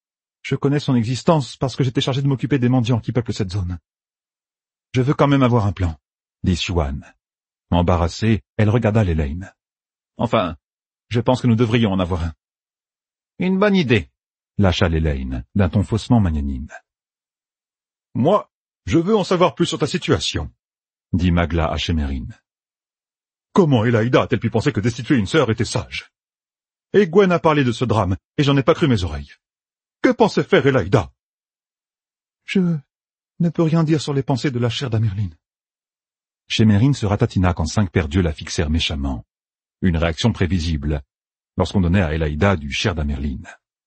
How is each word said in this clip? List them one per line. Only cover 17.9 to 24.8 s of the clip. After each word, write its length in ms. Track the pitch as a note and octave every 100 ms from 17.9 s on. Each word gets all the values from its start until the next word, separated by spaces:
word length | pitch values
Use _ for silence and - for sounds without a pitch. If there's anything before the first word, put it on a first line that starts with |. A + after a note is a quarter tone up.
| _ _
Moi, 380 | A#2 C3+ G#3 - _ _ _ -
je 120 | D#3
veux 180 | E3+ A3
en 80 |
savoir 320 | E3+ F3+ F3 -
plus 100 | E3+
sur 140 | D#3+
ta 80 | D3+
situation, 640 | F3+ - G2+ - - D2 - _ _ _ _ _
dit 200 | E2+ F2+
Magla 400 | E2+ E2 E2 D#2
à 40 | D#2
Shemerine. 640 | - D#2+ C#2+ C2 B1+ - _ _ _ _ _ _ _ _ _ _ _
Comment 320 | - E3 B2+
Elaïda 380 | A2+ A#2 A#2 C3+
a-t-elle 160 | F#2 A2+
pu 120 | A2+
penser 220 | A2+ D3
que 60 |
destituer 380 | A#2+